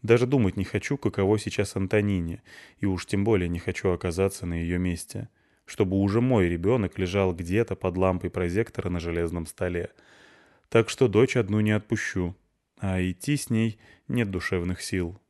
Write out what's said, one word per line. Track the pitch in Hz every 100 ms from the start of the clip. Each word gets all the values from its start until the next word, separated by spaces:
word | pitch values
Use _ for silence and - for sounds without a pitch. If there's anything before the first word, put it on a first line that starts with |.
Даже | 110 117 127
думать | 139 98 95
не |
хочу, | 92 104 - 143
каково | 110 - 98 107
сейчас | - - 101 -
Антонине, | 95 107 104 98 82 87 - - - _
и | 101
уж | 90 -
тем | 101
более | 101 104 87
не | 85
хочу | 87 90 95
оказаться | 87 90 85 98 - 87
на | 85
ее | 85 90
месте. | 90 85 - - - _ _ _ -
Чтобы | - 98 98
уже | 98 107
мой | 127 120 90
ребенок | 85 90 123 92 -
лежал | 92 98 95 87
где-то | 85 98 117 95
под | 95 87
лампой | 92 90 90
прозектора | 90 90 90 117 - -
на | 87
железном | 82 85 85 87 80
столе. | - 92 87 - _ _ - - - _ _ _
Так | 117 110
что | - 123
дочь | 104 131 123
одну | 98 107
не | 107
отпущу, | 107 - 110 - - 87 - _ _ _ _
а | 98 92
идти | 92 92 - 147
с | -
ней | 113 113 104 - - -
нет | 123 110
душевных | 92 - 92 87 90
сил. | - 95 87 95 _